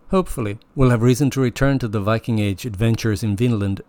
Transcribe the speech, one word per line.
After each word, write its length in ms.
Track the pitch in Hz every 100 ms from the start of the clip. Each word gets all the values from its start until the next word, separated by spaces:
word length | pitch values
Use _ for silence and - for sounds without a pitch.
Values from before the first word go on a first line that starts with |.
| -
Hopefully, 480 | 190 175 - 107 104 _
we'll 160 | - 127
have 120 | 120
reason 280 | 120 123 139
to 100 | 135
return 380 | 127 - 139 135
to 80 | 120
the 120 | 107
Viking 380 | 98 110 - 110
Age 260 | 104 95
adventures 580 | 127 95 113 113 117 101
in 140 | 110 98
Vinland 460 | 123 113 98 98